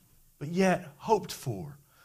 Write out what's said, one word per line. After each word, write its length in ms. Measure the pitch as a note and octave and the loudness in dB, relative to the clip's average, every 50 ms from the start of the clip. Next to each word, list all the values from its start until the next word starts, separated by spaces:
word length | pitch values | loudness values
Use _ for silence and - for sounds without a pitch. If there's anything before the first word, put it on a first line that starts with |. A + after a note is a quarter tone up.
| _ _ _ _ _ _ _ - | _ _ _ _ _ _ _ -12
but 80 | C#3+ D3 | -10 -4
yet 400 | E3+ F3+ F#3+ F#3 F3+ - - D3 - - | 0 2 4 4 4 2 -2 -8 -18 -8
hoped 340 | - G#3 A3 G3+ - - | 0 2 2 2 2 0
for. 460 | - - - C3 A2 F#2+ E2 D2 - - _ _ _ _ _ | -10 -8 -6 -6 -6 -6 -6 -10 -12 -16 _ _ _ _ _